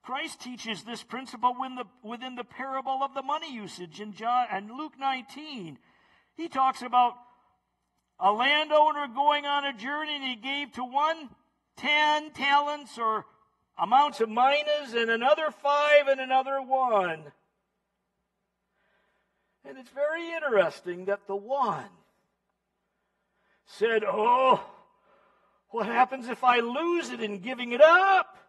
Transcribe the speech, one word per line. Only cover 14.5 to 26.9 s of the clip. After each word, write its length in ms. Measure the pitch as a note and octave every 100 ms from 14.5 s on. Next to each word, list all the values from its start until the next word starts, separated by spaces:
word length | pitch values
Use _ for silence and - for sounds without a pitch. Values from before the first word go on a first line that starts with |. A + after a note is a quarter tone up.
| D4 D4+ D4 C#4 A#3
and 160 | A3+
another 400 | A3+ B3 D4+ D#4
five, 560 | - C#4+ D4 D4 D4 C#4
and 140 | C4+
another 400 | C4 C4 C4 C4+
one. 580 | B3+ C4 B3+ G#3+ F3+ D#3+ D3 _ _ _ _ _ _ _ _ _ _ _ _ _ _ _ _ _ _ _ _ _ _ _ C4+
And 120 | C4
it's 120 | B3
very 420 | C4+ D4 E4 E4+
interesting 760 | E4 D4+ G#3+ E3 - F3+ F3 F#3
that 220 | G3 -
the 80 | G3
one 540 | G#3 C#4 B3 D#3+ - _ _ _ _ _ _ _ _ _ _ _ _ _ _ _ _ _ _
said, 380 | - A3 A3+ G#3
"Oh, 560 | G3 A3 B3 C4 A3 - - _ _ _ _ _ _ _ _ _
what 140 | A3+ G#3
happens 440 | A#3 B3+ C4 A#3+
if 160 | - B3+
I 160 | A#3+
lose 480 | A#3 B3+ E4+